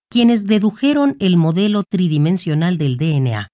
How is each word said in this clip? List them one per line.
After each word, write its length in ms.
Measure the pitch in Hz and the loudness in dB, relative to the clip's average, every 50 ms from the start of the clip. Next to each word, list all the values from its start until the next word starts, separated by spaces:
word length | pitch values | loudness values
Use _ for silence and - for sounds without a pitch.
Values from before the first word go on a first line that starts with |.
| _ - | _ -6
quienes 380 | - 240 240 233 240 220 202 196 | -2 2 2 2 2 2 0 0
dedujeron 720 | 220 208 208 214 214 - - 285 294 294 285 277 269 - | 0 2 2 0 -2 0 -2 0 0 2 0 0 -2 0
el 160 | 202 185 180 | 0 2 2
modelo 480 | 170 160 160 160 180 202 208 208 208 202 _ | 2 2 2 2 0 0 0 0 -2 -4 _
tridimensional 880 | - 180 185 165 156 147 147 165 190 180 - 165 151 151 165 175 180 156 | -2 -2 0 0 0 0 2 0 0 -2 -2 -2 -2 -2 0 -2 -2 -2
del 180 | 151 139 123 | -2 -2 -2
D 200 | 123 156 160 151 | -2 -2 -2 0
N 200 | 139 131 123 110 | 0 0 -2 -2
A. 140 | 107 104 - | -4 -8 -10